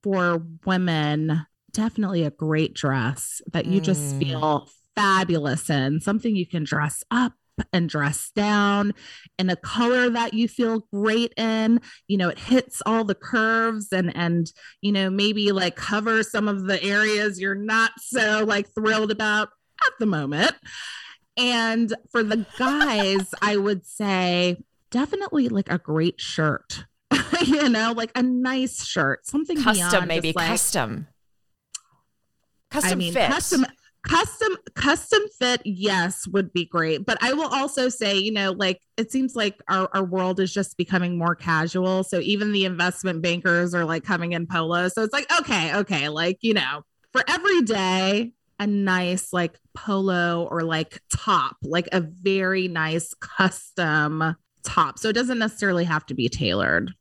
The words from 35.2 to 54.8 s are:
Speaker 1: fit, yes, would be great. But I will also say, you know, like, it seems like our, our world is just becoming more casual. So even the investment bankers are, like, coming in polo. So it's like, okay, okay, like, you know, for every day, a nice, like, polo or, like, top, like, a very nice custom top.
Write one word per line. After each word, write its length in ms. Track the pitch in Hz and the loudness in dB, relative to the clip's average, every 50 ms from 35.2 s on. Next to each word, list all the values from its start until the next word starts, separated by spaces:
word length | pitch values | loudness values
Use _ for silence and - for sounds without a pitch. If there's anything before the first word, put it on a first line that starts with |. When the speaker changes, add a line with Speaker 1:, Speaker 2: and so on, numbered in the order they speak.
| 415 415 _ _ | 2 0 _ _
Speaker 1:
fit, 220 | 254 247 247 240 - | 0 0 0 0 -2
yes, 640 | 220 196 180 196 208 196 185 170 180 190 - - | -6 -6 -2 0 0 2 2 0 0 -2 -6 -10
would 240 | 185 175 196 190 165 | -2 0 -2 -2 0
be 140 | _ 180 170 | _ -4 -4
great. 400 | - - 170 160 160 160 143 202 | 0 -2 -2 0 0 -2 -2 -2
But 120 | - 226 - | -2 -2 0
I 100 | 233 240 | 0 0
will 160 | 269 294 320 | 0 0 0
also 400 | 277 - 269 269 277 277 277 254 | -2 -2 -2 -2 -2 -2 0 0
say, 300 | 254 247 - 226 202 202 | 0 0 -2 -2 0 0
you 160 | 196 190 214 220 | 0 0 0 -2
know, 180 | 208 196 190 | 0 -2 -2
like, 300 | 185 175 202 185 185 185 _ _ _ | 0 0 0 -2 -2 -4 _ _ _
it 160 | - 226 226 - | -6 -6 -2 0
seems 200 | 262 262 254 - | 0 0 0 0
like 280 | 233 214 202 202 _ - - | -2 -2 -2 -2 _ -6 -2
our, 200 | 190 190 190 - - | 0 0 0 0 0
our 100 | 196 190 | -2 -2
world 380 | 180 175 190 180 185 185 185 | 0 -2 -2 0 0 0 0
is 120 | 190 180 - | 0 0 0
just 220 | 202 190 - - | -2 -4 -4 -4
becoming 420 | - 175 - 196 180 180 175 175 | -6 -4 0 0 0 0 0 -2
more 180 | 170 165 170 170 | 0 0 0 -2
casual. 680 | - - 175 165 156 160 170 - 185 180 185 185 185 190 | -2 -2 0 0 2 0 0 0 0 0 2 2 0 0
So 160 | - - 180 | 0 -2 -2
even 320 | 156 - 208 202 214 214 | 0 0 0 0 0 0
the 140 | 208 202 190 | 0 0 0
investment 560 | 190 180 165 175 180 175 - - 185 175 165 | 0 0 -2 -2 -2 -2 -2 -4 -4 -4 -2
bankers 520 | 160 175 170 175 - 190 170 170 175 175 175 | -2 -2 -2 0 0 2 2 2 2 2 0
are, 120 | 175 170 | 0 0
like, 180 | 156 165 165 - | 0 -2 -4 -2
coming 300 | - 202 170 170 170 175 | -2 -2 -2 -2 -2 -2
in 120 | 165 170 | -4 -4
polo. 440 | 165 185 170 165 160 175 175 180 185 | -4 -2 -2 -2 0 0 0 0 0
So 140 | 185 - 220 | 0 -2 -2
it's 100 | 214 226 | 0 -2
like, 180 | 285 277 - 320 339 | -4 -2 0 0 0
okay, 340 | 311 - 254 185 160 160 147 | 0 0 0 0 0 0 0
okay, 320 | 202 202 - 196 147 139 147 | -2 0 0 -2 -2 0 0
like, 300 | 151 156 165 175 190 - | 0 2 2 0 0 0
you 120 | - 226 214 | 2 2 2
know, 300 | 202 143 131 143 151 - _ _ _ _ _ _ | 2 2 -2 -4 -8 -10 _ _ _ _ _ _
for 100 | - - - | 0 2 2
every 320 | 320 359 339 403 381 349 | 0 2 2 4 4 4
day, 720 | 262 208 220 202 190 185 185 185 190 190 202 208 233 233 _ _ _ _ _ _ | 4 4 2 0 2 2 2 2 2 2 2 0 -2 -4 _ _ _ _ _ _
a 80 | 202 | -2
nice, 640 | 214 202 202 196 190 185 185 180 175 180 185 - - | 0 2 2 2 2 2 2 2 0 -2 -4 -4 -2
like, 260 | - 180 175 165 - - _ _ _ | -2 0 0 0 -4 -10 _ _ _
polo 760 | - - - 202 196 190 196 180 180 175 175 170 170 170 - | -12 -4 -2 -2 0 2 2 2 2 2 2 0 -2 -2 -2
or, 120 | - 170 165 | -2 -2 -2
like, 380 | 165 160 156 160 - - - _ _ | 0 -2 -2 -2 -4 -8 -20 _ _
top, 460 | - - - - 196 165 131 135 - _ - | -6 -4 0 2 2 2 2 0 -6 _ -8
like, 240 | 143 156 175 175 - - | -2 -2 -2 -2 0 -2
a 80 | 185 | -2
very 640 | 170 156 175 185 180 196 190 190 185 185 190 190 185 | -2 -2 -8 -4 -2 0 0 0 0 0 0 0 -2
nice 460 | 180 170 165 156 156 160 170 - - - _ | -2 -2 -2 -2 -2 -2 -4 -4 -6 -12 _
custom 1120 | - - - - 190 185 - - - - _ - 175 156 151 151 151 151 156 156 160 160 165 _ _ _ _ _ - | -16 -14 -2 2 2 2 2 -2 -16 -12 _ -2 0 2 4 2 2 2 0 0 -2 -2 -2 _ _ _ _ _ -10
top. 360 | - - - | -2 2 2